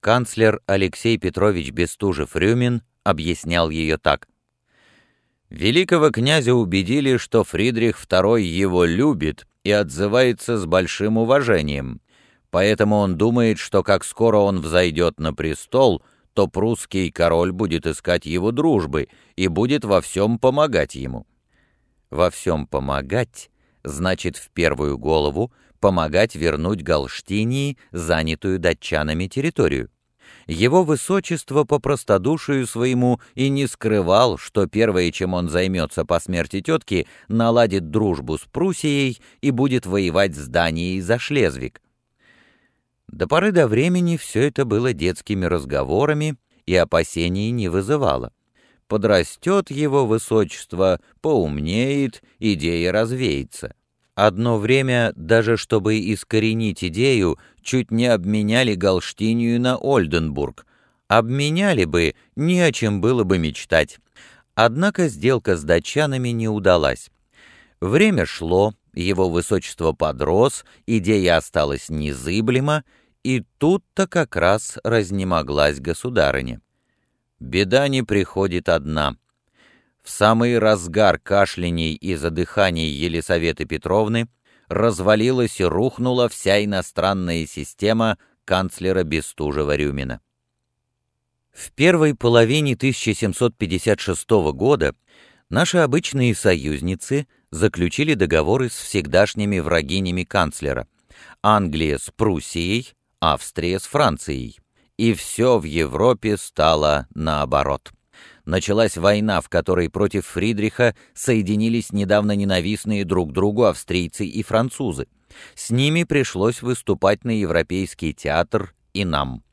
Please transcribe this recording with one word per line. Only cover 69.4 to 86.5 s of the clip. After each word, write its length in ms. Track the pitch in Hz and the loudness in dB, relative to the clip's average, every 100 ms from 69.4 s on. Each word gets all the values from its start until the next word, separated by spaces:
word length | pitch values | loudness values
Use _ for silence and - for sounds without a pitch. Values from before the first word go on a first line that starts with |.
| - 98 - - 80 | 0 -4 -4 -4 -2
подрос, 720 | 76 78 64 71 92 131 - - _ | 0 -2 -2 0 4 2 0 -16 _
идея 520 | - 113 90 107 90 82 | -2 0 2 2 4 2
осталась 520 | - - 73 71 - | 2 -2 -2 -2 -6
незыблема, 920 | 78 73 67 65 98 113 127 143 151 - _ _ _ | -6 -4 -6 -4 -2 0 0 0 -2 -4 _ _ _
и 220 | 127 131 - _ | -4 -4 -6 _
тут-то 500 | 151 196 _ - 190 | 0 0 _ -4 -2
как 260 | 175 151 | 0 -2
раз 440 | - 85 107 - - | 0 2 2 -2 -8
разнемоглась 960 | - 113 95 98 92 85 67 71 73 71 | 0 0 0 -4 0 -2 0 2 2 2
государыня. 800 | 67 82 127 120 73 67 64 57 _ _ _ _ _ _ _ _ | -6 -6 -2 0 2 0 -6 -10 _ _ _ _ _ _ _ _
Беда 480 | 64 90 98 123 143 | -4 -2 2 2 2
не 160 | 131 | 0
приходит 640 | 117 101 92 - 98 87 82 | 0 0 0 -2 -2 -2 0
одна. 460 | 82 71 78 73 60 _ _ _ _ _ _ _ _ | -2 0 -2 -4 -6 _ _ _ _ _ _ _ _
В 80 | - | -16
самый 480 | - 104 113 120 117 | 2 4 4 2 2
разгар 600 | 107 107 87 87 104 80 | 2 0 0 2 2 2
кашляней 760 | - 98 98 - 87 85 82 | 0 2 2 -2 -4 -2 -2
и 200 | 78 92 | -4 -6
задыханий 720 | 85 80 82 87 - 95 82 80 | -4 -4 -2 -4 0 0 0 -4
Елисаветы 800 | 69 85 82 - 87 82 76 76 | -2 -4 -4 -2 0 0 -4 -6
Петровны 600 | 78 - 98 110 117 117 _ _ _ _ | -6 0 0 2 -2 -4 _ _ _ _
развалилась 920 | - 117 87 98 107 117 127 113 - | 0 0 2 2 4 4 2 -2 0
и 40 | |
рухнула 640 | 90 80 127 - 123 127 120 | 0 2 -2 -2 -2 0 0
вся 340 | - 95 | 0 2